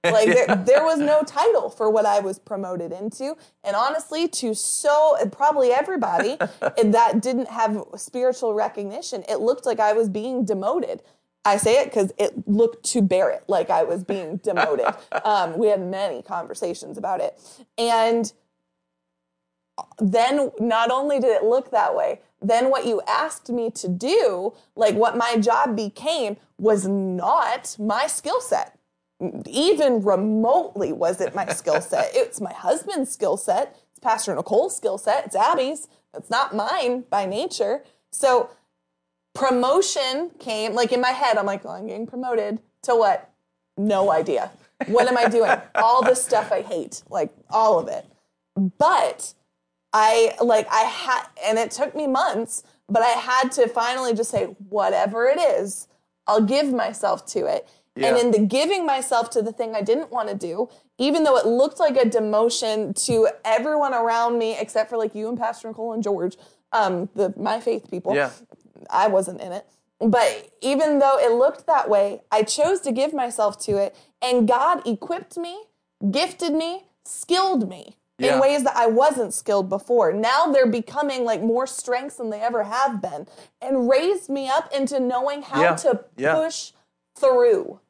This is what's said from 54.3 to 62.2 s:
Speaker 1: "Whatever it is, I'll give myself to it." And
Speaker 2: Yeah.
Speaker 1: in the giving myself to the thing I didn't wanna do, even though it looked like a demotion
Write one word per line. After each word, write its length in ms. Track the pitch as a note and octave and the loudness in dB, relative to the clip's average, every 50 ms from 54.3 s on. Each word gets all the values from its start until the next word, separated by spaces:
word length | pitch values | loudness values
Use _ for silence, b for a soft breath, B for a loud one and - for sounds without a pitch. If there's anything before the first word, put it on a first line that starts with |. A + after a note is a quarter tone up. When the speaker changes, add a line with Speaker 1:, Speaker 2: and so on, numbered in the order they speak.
| - A3 A#3 - G3 _ G3+ F#3+ | -2 -4 -4 -4 -8 _ -16 -6
Speaker 1:
"Whatever 560 | G3+ G#3 F#3+ F#3+ F#3+ F3+ F#3+ G3+ G3+ A3+ A#3+ | -2 0 0 0 2 0 0 0 0 0 2
it 120 | B3+ C#4+ F4+ | 2 2 4
is, 480 | E4+ C#4 - E3+ F#3+ G3+ - - - _ _ _ _ _ _ _ _ | 2 2 2 2 -2 -4 -8 -12 -14 _ _ _ _ _ _ _ _
I'll 140 | - G#3 A3+ | 0 2 2
give 300 | A3 G3 C4 C#4+ D4+ C#4 | 2 2 2 0 0 0
myself 540 | B3+ A#3+ G3+ - A3 - - G3 F3+ - - | 0 -2 -2 -4 -6 -4 -2 -2 -2 -2 -6
to 180 | - - F#3+ D3+ | -8 -6 -4 -2
it." 200 | D3 - - - b b b b b _ | -2 -4 -4 -6 b b b b b _
And 80 | - - | -2 0
Speaker 2:
Yeah. 140 | - - | 2 4
Speaker 1:
in 140 | A#3+ A#3+ B3 | 4 4 4
the 80 | A3 G#3+ | 4 4
giving 460 | G#3+ G3 A#3 C4+ D4+ E4 G4+ F#4+ E4+ | 2 2 2 2 2 2 0 0 0
myself 420 | D#4 C4+ C4 B3+ - C4 A#3 A#3 A#3+ | 0 -2 -2 -2 0 0 0 0 0
to 100 | - B3 G#3 | -2 -4 -4
the 80 | A3+ | -4
thing 240 | A3 - A#3 A3 A3 | -6 -6 -8 -6 -4
I 60 | G#3+ | -4
didn't 300 | G3+ G3+ A3+ D4 D#4+ - | 0 0 0 0 0 -4
wanna 220 | A#3 B3 G#3+ G#3+ G3+ | -6 -6 -4 -4 -6
do, 340 | G3+ - E3+ E3 F#3+ B3 A#3+ b b b b _ | -8 -8 -8 -4 -4 -6 -6 b b b b _
even 260 | - B3 C#4+ C#4+ E4 D#4 | -2 0 0 2 2 4
though 140 | D4 C4 | 4 4
it 80 | A#3+ - | 4 4
looked 340 | A3+ A#3 B3 C4+ D4+ - - | 2 2 2 2 0 2 0
like 160 | F4 D4+ B3+ | 0 2 4
a 100 | C4 B3 A3 | 4 2 4
demotion 840 | A3 A#3 | 2 0